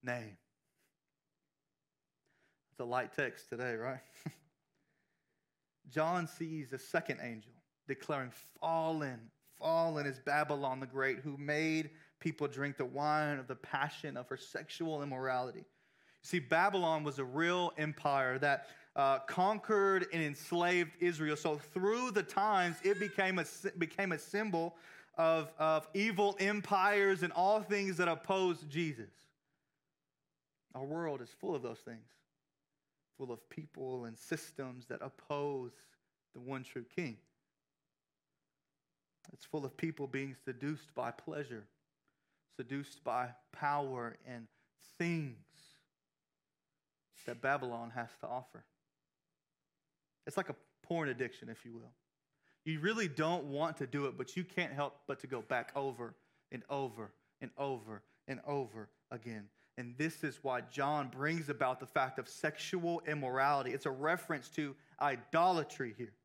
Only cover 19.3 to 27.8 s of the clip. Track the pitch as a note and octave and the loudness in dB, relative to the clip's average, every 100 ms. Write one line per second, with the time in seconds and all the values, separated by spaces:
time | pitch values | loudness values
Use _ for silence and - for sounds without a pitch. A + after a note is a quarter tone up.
19.3 | - F#3+ G#3+ - G#3+ G3 F#3+ F3 E3 D#3 | 2 4 2 2 6 6 6 2 0 0
20.3 | C#3 - E3+ F3 F3+ D#3+ - F3 D#3+ D#3 | -2 -2 2 4 4 2 2 2 2 0
21.3 | D3 E3 D3+ - F#3 F#3+ A#3 B3+ G3+ F3 | 0 0 -2 -2 0 2 2 2 0 2
22.3 | - G#3 G3 F3 E3+ F#3+ G3+ G3+ - F#3+ | 2 4 6 4 2 2 2 0 2 2
23.3 | F#3 E3 - G3 F3 E3 - G3 D#3+ - | 2 -2 -4 -6 -2 -2 0 0 -2 -2
24.3 | G3+ A3 E3+ E3+ E3+ - - - - D#3+ | -2 0 0 -2 -6 -20 -20 -12 4 6
25.3 | D#3+ D3 - D#3 D#3 D#3 G3 G#3+ F#3+ G3+ | 6 2 2 4 4 2 0 2 4 2
26.3 | G3 F#3+ G#3 - G3+ G3 G#3 G3 F#3 F3 | 4 2 2 2 4 6 6 6 4 2
27.3 | D#3 F#3 G#3+ F#3 G3+ | 4 4 4 2 0